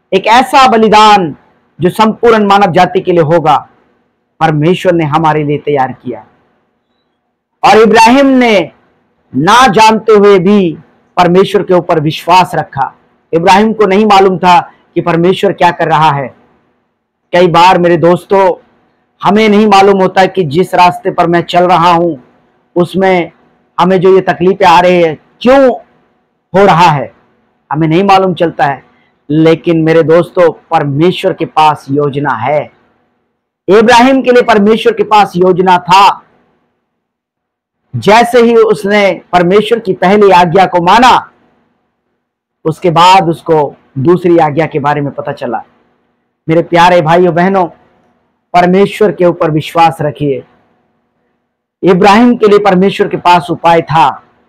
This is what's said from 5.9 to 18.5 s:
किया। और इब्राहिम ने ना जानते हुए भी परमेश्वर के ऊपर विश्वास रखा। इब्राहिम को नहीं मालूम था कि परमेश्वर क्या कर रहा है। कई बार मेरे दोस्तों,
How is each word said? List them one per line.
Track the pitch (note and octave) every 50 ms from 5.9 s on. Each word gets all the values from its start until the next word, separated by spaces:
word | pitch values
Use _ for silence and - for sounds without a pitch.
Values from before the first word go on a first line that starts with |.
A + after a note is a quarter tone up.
किया। | A#2+ - - B2+ A2+ G#2+ - _ _ _ _ _ _ _ _ _ _ _ _ _ _ _ _ _ _ _ _ _ _ _ _ _ _ - -
और | E3+ G3+
इब्राहिम | G#3+ A3+ G#3 G#3 A3+ A3+ A3+ B3 C#4 C#4
ने | C4+ C4+ B3+ B3 A#3 G#3+ F#3 D#3+ C3+ _ _ _ _ _ _ _ _ _ _ _ _ -
ना | B2+ D3 F#3 G#3+ A#3+ C4
जानते | B3+ E3+ G#3+ A3 A3 A3 G#3+ A3 - A3
हुए | G3+ G3+ G3+ G3+ F#3+
भी | E3+ F#3+ G#3 G#3 F#3+ E3+ D3+ D#3+ - _ _ _ _ _ -
परमेश्वर | - F3+ E3+ F3 F#3 G3 G3 - G#3 F3
के | - F#3
ऊपर | F3 E3 E3+ F3 D#3+
विश्वास | C#3+ D#3+ D3+ - - E3+ F3 F3+ F3 F3 -
रखा। | D#3+ D3 - - C3+ C3 C3 - _ _ _ _ _ _ - -
इब्राहिम | E3 E3+ F#3+ F3+ G3 G#3+ A3 G#3
को | G#3+ G#3
नहीं | F#3 F#3+ G3+ A3
मालूम | G#3+ G3+ F#3+ F#3+ F#3+ F#3
था | D#3 F#3 F3+ F3 E3+ - - _ _ _ _ -
कि | E3+
परमेश्वर | - F3 E3 E3 E3+ F3+ F#3 - - G3 E3
क्या | - F3+ F3
कर | E3+ - E3+
रहा | D#3 D#3 D3+ D#3+ D#3
है। | C#3+ C#3+ C3+ A#2 - _ _ _ _ _ _ _ _ _ _ _ _ _ _ _ _ _ _ - -
कई | F3 F3+
बार | F3+ D#3 F3 F3+ F#3 F#3 F3
मेरे | F3 E3+ F3
दोस्तों, | D#3+ D3 E3+ F3 E3+ - - G3 G3 G3 F#3